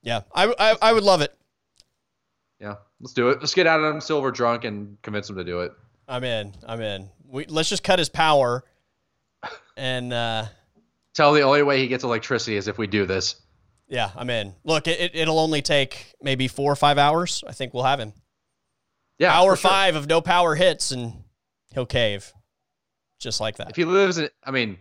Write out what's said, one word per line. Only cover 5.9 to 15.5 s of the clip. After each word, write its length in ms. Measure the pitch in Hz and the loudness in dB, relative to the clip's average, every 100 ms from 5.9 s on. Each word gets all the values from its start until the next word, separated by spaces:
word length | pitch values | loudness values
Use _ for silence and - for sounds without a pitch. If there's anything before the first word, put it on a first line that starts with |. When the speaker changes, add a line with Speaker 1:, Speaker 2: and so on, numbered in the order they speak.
| _ - | _ -12
Speaker 1:
I'm 160 | 123 | -8
in. 300 | 127 113 104 98 117 | -6 -6 -8 -16 -14
I'm 140 | 117 | -8
in. 280 | 110 98 95 _ _ | -8 -8 -12 _ _
We, 200 | 131 156 | -12 -6
let's 240 | 156 165 | -4 -2
just 140 | 196 | -4
cut 160 | - 185 | 0 0
his 100 | 156 | 0
power 540 | - 160 147 127 123 - _ _ _ _ _ _ _ - - _ - | 0 2 4 2 -2 -6 _ _ _ _ _ _ _ -18 -18 _ -10
and, 340 | 131 127 123 | -6 -6 -4
uh, 340 | 120 117 113 107 - _ _ _ _ _ | -4 -2 -4 -6 -14 _ _ _ _ _
Speaker 2:
Tell 160 | - 147 | 2 6
him 60 | 151 | 6
the 60 | |
only 220 | 139 143 | 6 4
way 160 | 143 135 | 4 2
he 80 | 127 | 0
gets 160 | 127 | -2
electricity 520 | 127 117 - 123 110 104 | -2 -4 -2 -4 -2 -4
is 120 | 98 | -4
if 100 | 101 | -4
we 100 | 107 | -2
do 180 | 104 95 | 0 0
this. 300 | 95 92 - _ _ _ _ _ | 0 -4 -8 _ _ _ _ _
Speaker 1:
Yeah, 220 | 123 104 - | -4 -4 -6
I'm 140 | 123 | -6
in. 260 | 117 101 90 | -6 -6 -12
Look, 240 | 151 156 165 | -4 -2 -2
it, 100 | 170 | -4
it, 120 | 175 | -4
it'll 260 | 160 160 160 | -2 -2 0
only 220 | 160 | 0